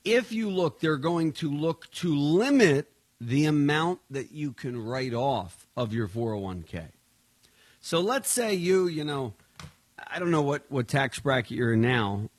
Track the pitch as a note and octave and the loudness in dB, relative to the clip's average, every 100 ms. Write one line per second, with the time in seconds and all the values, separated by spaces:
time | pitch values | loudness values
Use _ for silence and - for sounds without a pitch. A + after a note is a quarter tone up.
0 | F#3+ A#3 B3 A3+ G#3 F#3 E3+ - D#3+ D3+ | 0 0 0 -4 -2 0 -2 0 -2 0
1 | D#3 E3+ D#3+ - D#3+ D3 D#3+ D#3+ - - | 0 0 0 -2 -4 -2 -2 -4 -10 -6
2 | F3 C#3+ D3 F3 B3+ C#4+ F#3+ C#3 - _ | -2 2 4 4 4 6 6 6 0 _
3 | _ _ A#2 C3+ D3+ D3+ C#3+ D3+ E3+ F3+ | _ _ -2 2 2 4 2 2 0 -2
4 | _ C3+ B2 D3+ D3 A#2 C3+ A#2+ A2+ C3 | _ -10 -10 -8 -8 -8 -8 -8 -6 -6
5 | C3 A#2 C#3 A#2+ F2 - - - A#2 A2+ | -4 -2 -2 -2 -6 -14 -14 -6 -4 -2
6 | G#2+ A2+ A#2 G#2 F#2+ F2+ D#2+ F2 D#2+ _ | -4 -4 -4 -4 -6 -8 -10 -12 -12 _
7 | _ _ _ _ _ _ _ _ - E3+ | _ _ _ _ _ _ _ _ -4 -2
8 | G3 C4+ - B3 A3+ F#3+ F3 F#3 F3+ D#3 | 0 -2 -2 -2 0 0 2 2 2 -2
9 | D3+ C#3 B2 - _ - - _ _ - | -4 -4 -6 -10 _ -20 -20 _ _ -20
10 | - E3 F3 D#3 C#3+ C#3+ - C#3 A#2+ C#3 | -12 -4 2 2 2 -2 -2 -4 0 0
11 | C3+ - C#3 C3 A#2 A#2+ A#2+ A2+ A#2+ B2 | 0 -2 0 0 -2 -2 2 4 4 2
12 | G2+ G2+ A2 | 0 -2 -6